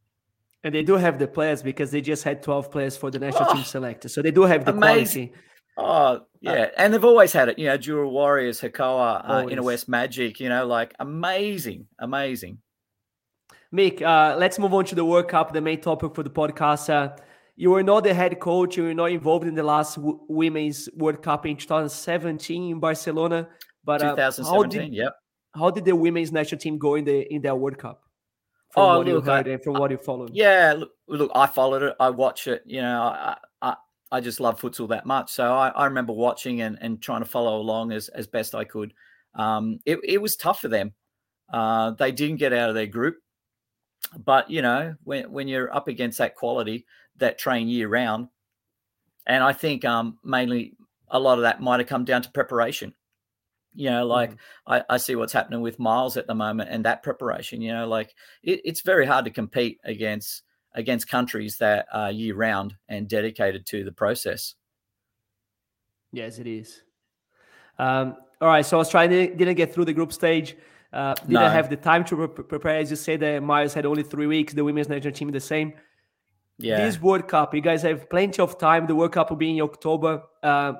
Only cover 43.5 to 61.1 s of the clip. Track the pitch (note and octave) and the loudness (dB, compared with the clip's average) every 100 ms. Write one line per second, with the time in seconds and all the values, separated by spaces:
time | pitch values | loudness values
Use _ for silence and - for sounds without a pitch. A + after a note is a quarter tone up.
43.5 | _ _ _ _ _ - D#3+ A2+ C3+ - | _ _ _ _ _ -16 -10 2 2 2
44.5 | D#3+ B2 B2 E3 D#3 - C#3 - C#3 C3+ | -2 0 0 -2 -10 -8 -8 -8 -10 -6
45.5 | C3 B2+ C#3+ D3 A#2+ A#2+ A2 A#2 - A#2 | -4 -2 -4 -6 -6 -6 -2 -4 -2 -4
46.5 | B2 A2 A#2 - _ _ - B2 - - | -4 -4 -6 -12 _ _ -2 -2 -2 -2
47.5 | B2 A2+ A#2+ A2 A2+ B2 A2 B2 _ _ | -2 0 -2 0 0 0 -4 -6 _ _
48.5 | _ _ _ _ _ _ _ - C3 C3 | _ _ _ _ _ _ _ -2 2 2
49.5 | C3+ D#3+ C3+ B2+ A#2 A#2 A2+ - B2+ B2 | 0 -2 -4 -2 -2 -2 -8 -4 -2 0
50.5 | A#2+ - _ _ _ - C3 C3 B2 A#2 | -2 -6 _ _ _ -4 2 4 4 4
51.5 | A2 C3 B2 B2 C3+ B2 B2+ B2 C#3+ C3+ | 2 0 0 0 -4 0 -2 -2 -4 -2
52.5 | B2 A#2 - - - _ _ _ _ _ | 0 -2 -4 -12 -18 _ _ _ _ _
53.5 | _ _ - C#3 A#2+ A#2+ A#2+ A#2+ A2+ - | _ _ -8 -4 -2 0 0 -2 -6 -20
54.5 | - - B2 - B2 - B2 A2 B2+ - | -16 -2 -2 0 -2 -2 -4 -2 -2 -2
55.5 | A#2+ A#2 A2+ A#2 A#2 C3 B2 - A2 G#2+ | -4 -6 -4 0 0 0 -4 -6 -4 -4
56.5 | A2 G#2 A2+ A2 - - B2 B2 - - | -4 -6 -4 -2 -2 -6 -6 -6 -6 -8
57.5 | - A2+ A2+ A2+ A2+ A2 _ - _ - | -10 -8 -6 -4 -4 -6 _ -20 _ -4
58.5 | F#3+ - E3 E3+ F#3 C3+ C3 A#2 A#2 G#2+ | -4 -4 -6 2 4 4 4 0 -6 -6
59.5 | - A#2+ A2+ - G#2+ G#2+ G#2+ - - _ | -2 -2 -4 -12 -6 -4 -6 -8 -14 _
60.5 | _ _ - A2+ A#2+ - | _ _ -10 -4 -4 -2